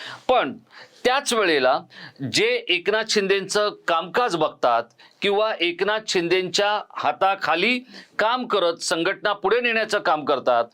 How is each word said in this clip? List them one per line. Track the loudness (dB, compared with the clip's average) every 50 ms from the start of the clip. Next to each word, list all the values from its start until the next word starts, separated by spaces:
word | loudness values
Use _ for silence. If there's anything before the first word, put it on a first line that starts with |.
| -16 -16 -16 -6 -2 2
पण | 2 2 2 0 -4 -10 -16 _ -20 -20 -20 -20 _ -4 -2
त्याच | 0 0 0 0 0 0
वेळेला | 2 2 2 2 4 4 4 2 2 -2 -8 -18 -20 -20 -20 -14 -10 -8 -4 0
जे | 0 2 2 0 -2 -2 -2
एकनाथ | -2 -2 0 0 0 0 0 0
शिंदेंचं | 0 0 2 2 0 0 0 -2 0 0 0 0 -2 -4 _ -2
कामकाज | -2 -2 -2 -2 -2 -2 0 0 0
बघतात | 0 -2 -2 -2 0 0 2 2 2 0 -4 _ _ -20 -20 _ _ -2
किंवा | 0 0 2 0 0 -2 -2
एकनाथ | -2 -2 -2 -2 -2 -2 -2 -2 -4 -2
शिंदेंच्या | -2 -2 0 2 0 0 0 0 0 0 2 2 0 -2 -4 -8 -8
हाताखाली | -4 -2 -2 0 0 0 0 0 0 -2 -2 0 0 0 0 0 -2 -4 -10 -18 -20 -20 -12 _ -2
काम | 0 0 0 -2 -2
करत | -2 -2 0 0 0 -2
संघटना | -4 -4 -4 -2 0 0 -2 -2 -2 -2 -2 -2
पुढे | -2 0 0 0 2
नेण्याचं | 2 0 0 0 -2 0 -2 -2
काम | 0 0 0 0 0
करतात, | 0 -2 0 2 2 2 2 2 0